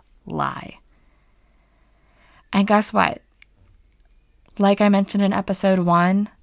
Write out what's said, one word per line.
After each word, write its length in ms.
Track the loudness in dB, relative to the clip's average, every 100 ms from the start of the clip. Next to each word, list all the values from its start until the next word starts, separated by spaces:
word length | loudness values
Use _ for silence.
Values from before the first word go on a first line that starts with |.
| _ _ -12
lie. 500 | -6 -6 -8 -16 -20 _ _ _ _ _ _ _ _ _ _ _ _ _ _ _ _ _
And 140 | -2 2
guess 260 | 0 0
what? 300 | 0 -2 -2 -16 _ _ _ _ _ _ _ _ _ _ _ _ 0
Like 200 | 0 2
I 100 | 2
mentioned 340 | 2 0 -2
in 100 | 0
episode 460 | -2 -4 -2 0 2
one, 500 | 2 2 2 0 -2 -6